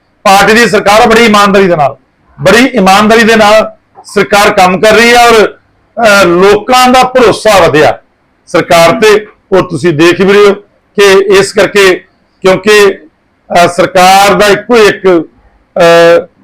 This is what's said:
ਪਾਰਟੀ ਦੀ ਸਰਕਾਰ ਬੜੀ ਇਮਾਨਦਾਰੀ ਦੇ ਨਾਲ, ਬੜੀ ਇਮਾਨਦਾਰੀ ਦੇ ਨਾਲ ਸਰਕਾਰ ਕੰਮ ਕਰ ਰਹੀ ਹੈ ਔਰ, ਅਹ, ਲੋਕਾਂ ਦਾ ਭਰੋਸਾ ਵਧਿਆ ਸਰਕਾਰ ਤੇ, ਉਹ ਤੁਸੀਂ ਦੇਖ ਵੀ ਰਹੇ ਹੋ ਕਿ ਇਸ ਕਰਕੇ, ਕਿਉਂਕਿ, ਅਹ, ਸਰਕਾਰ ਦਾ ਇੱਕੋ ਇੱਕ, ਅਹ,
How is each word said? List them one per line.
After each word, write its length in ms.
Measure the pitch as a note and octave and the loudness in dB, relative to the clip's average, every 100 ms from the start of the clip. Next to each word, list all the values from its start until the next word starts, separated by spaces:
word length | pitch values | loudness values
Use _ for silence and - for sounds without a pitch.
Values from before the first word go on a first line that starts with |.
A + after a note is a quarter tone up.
| _ _ | _ _
ਪਾਰਟੀ 300 | G3+ G3 G3+ | -2 0 2
ਦੀ 160 | A3 A3+ | 0 0
ਸਰਕਾਰ 380 | G3+ F#3 G#3+ A#3+ | -2 0 0 0
ਬੜੀ 180 | A3+ A#3 | 0 0
ਇਮਾਨਦਾਰੀ 420 | G#3 G3+ G3 F#3+ | 0 0 0 0
ਦੇ 80 | E3 | -2
ਨਾਲ, 220 | C3+ A2+ _ _ _ - | -4 -6 _ _ _ -6
ਬੜੀ 240 | D3+ A3 B3+ | -2 0 0
ਇਮਾਨਦਾਰੀ 580 | A#3+ F#3 G3 G#3+ A3+ | 0 0 0 2 0
ਦੇ 120 | A3 A3+ | 2 2
ਨਾਲ 420 | G#3 A3 - - _ - | 2 0 -2 -10 _ -20
ਸਰਕਾਰ 500 | - G#3 F#3+ G3+ G#3 | -10 -6 -2 -2 0
ਕੰਮ 260 | - F3+ F#3 | 0 0 0
ਕਰ 140 | G#3+ | 0
ਰਹੀ 200 | A3 A#3 | 2 2
ਹੈ 140 | A#3+ A#3+ | 2 2
ਔਰ, 300 | A3+ F#3+ - _ _ _ - A3+ | 2 0 -4 _ _ _ -4 0
ਅਹ, 200 | G3+ F3+ | 0 0
ਲੋਕਾਂ 600 | F3 G3 G#3 A3+ B3+ B3+ | 0 0 0 0 0 2
ਦਾ 160 | B3+ | 0
ਭਰੋਸਾ 640 | B3+ B3+ A3+ - G#3+ G3 E3 | 0 0 0 0 0 0 0
ਵਧਿਆ 320 | C#3+ C3+ - _ _ _ _ _ | 0 -2 -2 _ _ _ _ _
ਸਰਕਾਰ 540 | E3+ D#3+ E3+ E3+ - | -6 -2 0 0 0
ਤੇ, 260 | G#3+ G#3 - _ _ | 0 0 -4 _ _
ਉਹ 180 | F#3+ - | -4 -4
ਤੁਸੀਂ 240 | D#3 F3 | -4 -4
ਦੇਖ 280 | D3 E3+ F3 | 0 -2 0
ਵੀ 120 | F#3+ | 0
ਰਹੇ 120 | G3+ G#3 | 2 0
ਹੋ 80 | G3 - _ _ - | -2 -10 _ _ -4
ਕਿ 260 | G3+ G3 G3 G3 | 0 0 0 0
ਇਸ 140 | G3 | -2
ਕਰਕੇ, 420 | G#3+ F#3 G3+ F#3+ E3+ - _ _ _ | -4 -2 0 0 -2 -8 _ _ _
ਕਿਉਂਕਿ, 560 | F#3 F#3 G3+ G#3 G3+ - | -4 -2 0 0 0 -2
ਅਹ, 720 | - _ _ _ - F3 F3 | -12 _ _ _ -6 -2 0
ਸਰਕਾਰ 680 | - F3 F#3 F#3 G3 G3+ | -2 -2 0 2 2 0
ਦਾ 140 | F#3 G#3 | 0 0
ਇੱਕੋ 300 | G3 - A#3+ | -2 -2 0
ਇੱਕ, 300 | G#3 - F#3+ | 0 0 -2
ਅਹ, 1160 | E3+ D3+ _ _ _ _ F#3 E3+ E3+ E3+ E3+ - _ | -2 -4 _ _ _ _ -2 0 2 2 0 -4 _